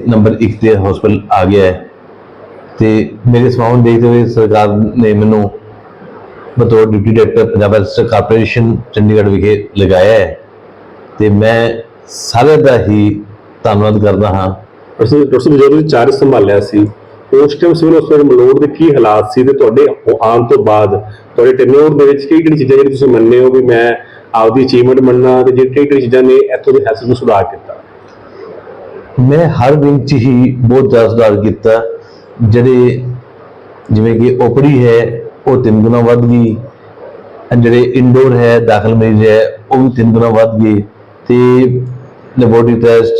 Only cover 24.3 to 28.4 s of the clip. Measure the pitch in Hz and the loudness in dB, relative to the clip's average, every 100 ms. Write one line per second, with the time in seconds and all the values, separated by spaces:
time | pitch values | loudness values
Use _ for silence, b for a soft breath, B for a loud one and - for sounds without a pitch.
24.3 | 113 113 127 123 123 123 131 131 123 127 | -2 0 0 0 0 2 2 2 2 2
25.3 | 127 127 127 131 135 143 139 120 131 127 | 2 0 0 0 0 0 0 0 2 2
26.3 | 131 - 127 - 135 113 110 120 123 123 | 2 0 -2 0 0 0 -4 -4 -4 -2
27.3 | 101 95 - - - - - - - - | -2 -4 -10 -18 -20 -20 -20 -20 -20 -20
28.3 | - | -20